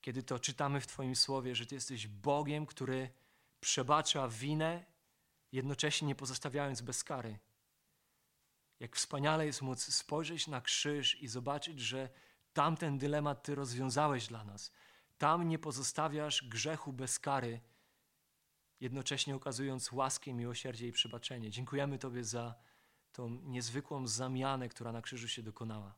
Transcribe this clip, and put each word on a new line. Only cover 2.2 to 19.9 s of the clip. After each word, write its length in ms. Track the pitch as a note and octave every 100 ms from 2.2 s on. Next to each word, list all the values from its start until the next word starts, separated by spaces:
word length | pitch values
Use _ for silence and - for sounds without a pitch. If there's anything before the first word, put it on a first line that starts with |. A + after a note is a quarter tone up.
| G2+ C#3+ D3 D3+ D3+
który 440 | - B2+ C3 C3 - _ _ _ _
przebacza 680 | - - B2 D3+ D#3 D3+ C3
winę, 560 | A2 C3+ D#3 D#3+ E3+ F3+ _ _ _ _ _ _
jednocześnie 560 | C3 C3 C#3 D3+ - D3+
nie 60 |
pozostawiając 680 | C#3 C3+ C3 D3+ C3+ C#3+ B2+
bez 220 | A#2+ B2+
kary. 340 | - C#3 A#2 G#2 _ _ _ _ _ _ _ _ _ _ _ _ _ _
Jak 160 | A#2 -
wspaniale 500 | - C#3+ D3 D#3 D#3
jest 160 | C3+
móc 200 | C3+ B2+
spojrzeć 640 | - - - D3+ D#3 E3 -
na 140 | C3+
krzyż 600 | - - D3 D3 C3 -
i 60 | C3+
zobaczyć, 520 | A#2 B2 C#3+ E3+ D3+
że 300 | A#2 C3 B2+ - - _ _
tamten 460 | - D3+ D#3+ E3 C#3
dylemat 440 | C#3+ D3+ D3 C#3
Ty 120 | -
rozwiązałeś 720 | C#3 C3+ A#2+ C3 B2 D3+ C3 A2
dla 180 | A2+
nas. 280 | G#2 G2+ - - - - _ _
Tam 300 | D3 E3+ E3+
nie 100 | D#3+
pozostawiasz 920 | D#3 B2+ C3 - D#3 D3 D3+ D3 C3
grzechu 440 | A2 C#3+ D#3 -
bez 260 | B2+ C3 -
kary, 420 | - C#3 A#2+ A#2 - _ _ _ _ _ _ _ _ _ _ _
jednocześnie 560 | B2+ C3+ B2+ C#3 - C3+
okazując 560 | C#3 A#2+ C#3 C3 -